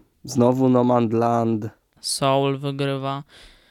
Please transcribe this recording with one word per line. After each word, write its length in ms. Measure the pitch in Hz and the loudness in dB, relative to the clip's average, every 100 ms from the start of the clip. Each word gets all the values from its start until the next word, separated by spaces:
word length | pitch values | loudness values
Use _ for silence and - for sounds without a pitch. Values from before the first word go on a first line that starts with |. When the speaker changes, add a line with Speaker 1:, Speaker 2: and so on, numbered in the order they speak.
| _ _ | _ _
Speaker 1:
znowu 460 | - 127 120 127 131 | -6 2 4 4 2
Nomadland. 1000 | 127 123 123 117 113 117 117 113 113 113 - _ _ | 4 4 2 2 0 0 0 0 -2 -6 -14 _ _
Speaker 2:
Soul 580 | - - 139 135 139 135 | -10 -4 0 0 0 -2
wygrywa. 640 | 143 139 139 135 135 139 143 - - _ _ | -6 -6 -4 -4 -6 -8 -12 -20 -20 _ _